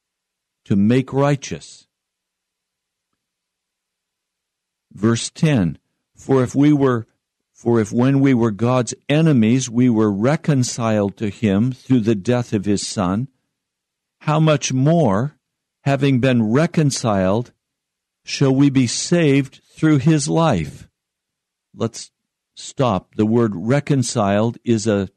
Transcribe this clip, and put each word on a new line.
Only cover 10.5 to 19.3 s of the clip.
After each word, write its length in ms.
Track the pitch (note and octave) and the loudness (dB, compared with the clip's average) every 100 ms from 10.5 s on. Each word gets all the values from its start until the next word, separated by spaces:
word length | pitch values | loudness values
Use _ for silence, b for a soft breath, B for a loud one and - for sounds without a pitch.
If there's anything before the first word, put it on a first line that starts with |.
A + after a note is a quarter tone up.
| C#3+ A#2+ - A2+ G#2+ G2+ - | -2 -2 -4 -2 0 -2 -4
to 100 | G#2+ | -8
him 440 | - A2 G2 B2 | -4 -2 0 -2
through 280 | B2 - B2+ | -4 -2 0
the 140 | G#2+ | 0
death 380 | A2 F2+ B2 A#2+ | -2 -2 -2 -2
of 120 | G#2+ | -4
his 220 | F#2+ G2 - | -2 -4 -4
Son, 420 | - F2+ G2 C3+ _ _ _ _ _ _ _ _ _ | -4 -2 -4 -6 _ _ _ _ _ _ _ _ _
how 180 | - D3+ | -4 0
much 320 | D#3 D3+ - | 2 0 -2
more, 640 | C3 C#3 E3+ C3+ F#2+ C#3 - _ _ _ _ | 0 2 2 2 0 -4 -8 _ _ _ _
having 380 | C#3 C3+ C#3 C3 | -4 0 0 2
been 220 | C3 B2 G#2+ | 2 0 2
reconciled, 1000 | A#2+ E3+ - D3 - A#2+ G2+ F#2 G#2+ B2 _ _ _ _ _ _ _ | 0 0 0 0 -2 -2 0 0 -2 -4 _ _ _ _ _ _ _
shall 300 | - - C#3 | -14 -2 0
we 160 | C3 C#3+ | 4 2
be 160 | C3+ B2 | 2 0
saved 720 | - - F3 D#3 | -4 -2 0 2